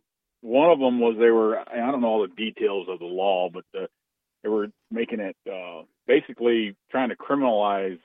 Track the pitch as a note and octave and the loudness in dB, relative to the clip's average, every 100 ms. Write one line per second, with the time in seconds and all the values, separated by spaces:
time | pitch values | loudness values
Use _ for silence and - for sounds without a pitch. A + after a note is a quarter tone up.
0 | _ _ _ _ A#2 B2+ E3 D3+ C3 B2 | _ _ _ _ -2 4 6 4 4 2
1 | A#2 A2 A#2 A2+ A2 A2 - A#2+ A#2+ C#3 | 2 4 6 6 4 0 -4 -6 -4 0
2 | A#2 A2 F#2+ F2 A2 - G#2+ G2 F2+ F2+ | 0 0 -2 -4 -8 -2 -2 -2 -6 -10
3 | F2 F#2 G2 F#2 F2+ F2+ - F#2+ F#2 _ | -8 -2 0 0 -2 -6 -14 -12 -12 _
4 | _ _ _ _ A2 G#2+ G#2 _ _ A2+ | _ _ _ _ -4 -2 -4 _ _ -6
5 | A#2 A2+ G2 - G#2 F#2+ F2+ E2 - _ | -6 -6 -8 -10 -14 -12 -12 -16 -20 _
6 | - C#3+ D3+ B2 A#2+ A#2 G#2 G2 _ C3 | 2 2 2 -2 0 2 -2 -8 _ -4
7 | B2 G2+ - C#3+ C3 G#2+ G#2 G2+ F#2+ F2 | -4 -6 -4 0 2 2 0 0 -4 -8